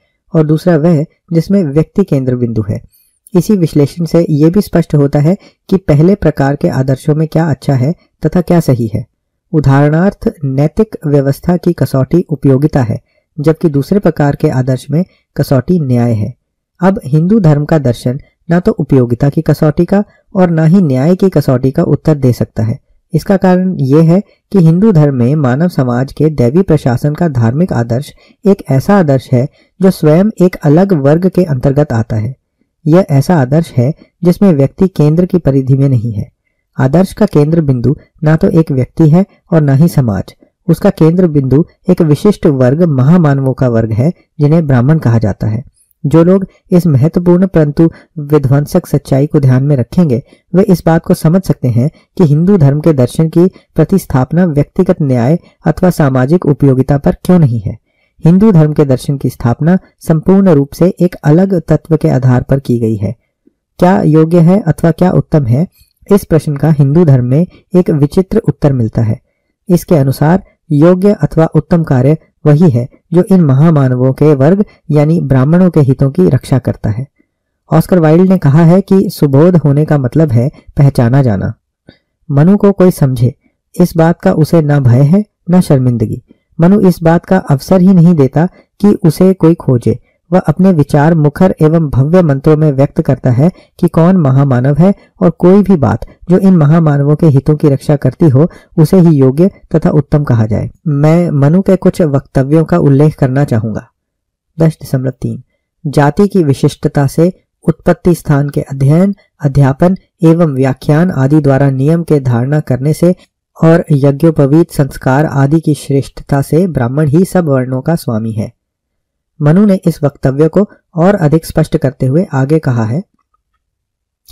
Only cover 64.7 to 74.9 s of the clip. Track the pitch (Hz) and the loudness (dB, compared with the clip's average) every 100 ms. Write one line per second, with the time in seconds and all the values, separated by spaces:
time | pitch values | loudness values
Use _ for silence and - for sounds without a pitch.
64.7 | - 170 - 180 147 - 156 117 123 190 | -2 -2 0 0 0 0 -2 0 -2 -4
65.7 | _ _ _ - 202 - 160 156 139 151 | _ _ _ -2 -2 0 -2 -2 -2 0
66.7 | 147 135 160 165 131 123 139 180 - _ | 0 2 2 2 2 0 -2 -2 -8 _
67.7 | 180 - 151 147 190 185 208 - - 143 | -2 0 0 0 -2 -2 -2 -2 -2 -2
68.7 | 131 113 - 110 - _ _ _ _ - | -2 -4 -2 -4 -6 _ _ _ _ -4
69.7 | 175 - 165 135 - 147 190 - _ - | -2 0 0 0 0 0 0 -4 _ -4
70.7 | 143 170 185 202 208 147 160 160 156 - | 2 2 4 0 0 -2 0 0 -2 0
71.7 | 170 160 127 139 160 _ _ 151 147 180 | -2 0 0 0 -2 _ _ 0 2 2
72.7 | 117 127 _ _ 165 180 190 147 135 165 | 0 -4 _ _ -2 2 2 2 2 2
73.7 | 151 131 123 131 135 151 139 143 196 - | 2 0 0 -2 0 0 2 2 0 -2
74.7 | _ - | _ -4